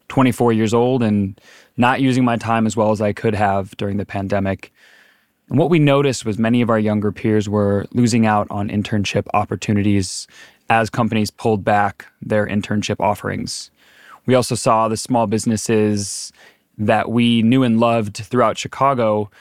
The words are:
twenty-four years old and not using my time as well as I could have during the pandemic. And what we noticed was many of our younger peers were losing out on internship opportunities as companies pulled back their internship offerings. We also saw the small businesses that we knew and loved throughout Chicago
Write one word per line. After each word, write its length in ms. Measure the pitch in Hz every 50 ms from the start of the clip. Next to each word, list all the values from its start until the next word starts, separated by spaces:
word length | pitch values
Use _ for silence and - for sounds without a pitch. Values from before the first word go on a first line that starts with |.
| _ -
twenty-four 440 | - 139 131 127 113 - 123 120 113
years 220 | 110 110 107 113
old 280 | 117 120 123 131 131 117
and 360 | 107 104 101 98 98 101 - _ - - - - _ _
not 240 | - 120 123 135 120
using 240 | 139 131 123 127 127
my 120 | 120 117
time 300 | 110 - 117 113 113 113
as 100 | 110 107
well 140 | 117 107 107
as 100 | 110 101
I 120 | 110 104 98
could 220 | - - 117 101
have 420 | 98 107 101 98 98 95 95 -
during 220 | - 107 101 98 101
the 80 | 95
pandemic. 680 | - - 101 98 95 101 101 98 95 98 - - - _ _ _ _ _ _ _ _ _ _ _ _ _ _ _ _
And 100 | - 131
what 120 | 170 -
we 80 | 180 160
noticed 460 | 151 143 139 139 143 139 120 - -
was 140 | 113 104 104
many 240 | 113 113 120 120 120
of 80 | 110
our 80 | 113 110
younger 340 | 107 107 104 104 101 104 98
peers 360 | - - 113 107 107 101 101
were 380 | 101 104 101 101 101 101 - - -
losing 320 | 123 123 117 117 117 113
out 220 | 110 107 104 101 -
on 180 | - 104 101 -
internship 580 | - 104 98 - - 104 98 - - 104 101 - -
opportunities 920 | 104 101 - 110 98 - - 107 101 98 104 101 98 92 - - - - - - - - - _ _ _ -
as 180 | 117 113 113 107
companies 420 | - - 120 107 113 110 107 98
pulled 340 | - - - 117 110 101 95
back 420 | 113 104 104 104 101 - - - - _ _ -
their 240 | 113 110 107 104
internship 500 | - 95 104 98 - 107 104 98 - 104 -
offerings. 720 | - 101 104 - - 101 95 - - - - - - - _ _ _ _ _ _ - - - - _
We 80 | - 127
also 200 | 127 120 - 123
saw 340 | 107 - 131 113 110 110 110
the 80 | 110
small 300 | 107 - - 131 120 113
businesses 1080 | 104 110 110 - 120 110 104 - - 113 107 107 107 104 101 101 95 - - - - - _ - - _ _ _ _ _ -
that 320 | 107 110 113 107 - -
we 320 | 113 120 120 120 117 117 110
knew 200 | 113 127 135 131
and 160 | 120 113 113
loved 380 | 120 120 117 117 107 101 104
throughout 400 | - 107 - - 123 117 107 95
Chicago 760 | - - - - - 135 139 139 120 117 110 107 107 104 101 _ _